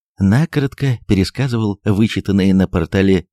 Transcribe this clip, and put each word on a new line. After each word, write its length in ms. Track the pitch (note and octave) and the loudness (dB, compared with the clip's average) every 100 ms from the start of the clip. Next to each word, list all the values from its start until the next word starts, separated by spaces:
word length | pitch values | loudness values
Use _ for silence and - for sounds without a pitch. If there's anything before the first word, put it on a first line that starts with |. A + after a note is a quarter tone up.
| _ - | _ -2
накратко 840 | G2 A#2+ E3 D3 C#3 - C#3 A#2+ - | 0 2 0 -2 -4 -4 -4 -4 -2
пересказывал 760 | F#2+ F#2 - C3 A#2 G#2+ G2 | 0 0 -2 -4 -2 -4 -4
вычитанные 680 | A2 G2 A2 G2 F#2+ G2 F#2+ | -2 0 0 -2 -2 0 2
на 120 | F#2+ F#2 | 2 2
портале 640 | F2+ E2 G2 G2 F#2 - | -2 -2 0 2 0 -2